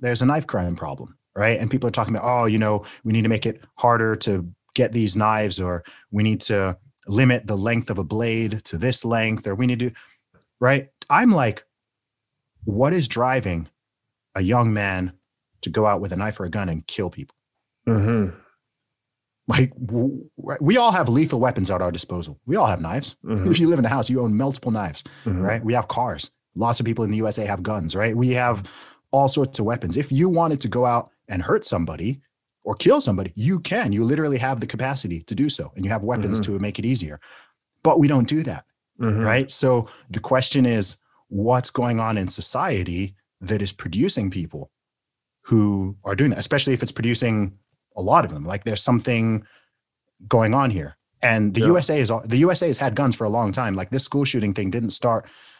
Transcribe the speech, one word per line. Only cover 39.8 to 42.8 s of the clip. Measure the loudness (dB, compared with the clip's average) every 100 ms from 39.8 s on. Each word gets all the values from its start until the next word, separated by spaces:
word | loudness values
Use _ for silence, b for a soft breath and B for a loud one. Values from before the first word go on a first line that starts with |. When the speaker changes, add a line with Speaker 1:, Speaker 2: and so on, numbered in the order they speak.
| 0 B B
Speaker 1:
the | -10
question | 0 2 2 2 2
is, | 4 0 -2 _ _ _
what's | -2 2 2 2
going | 0 0 0
on | 0 -2
in | -2
society | -2 -2 -2 -2 -2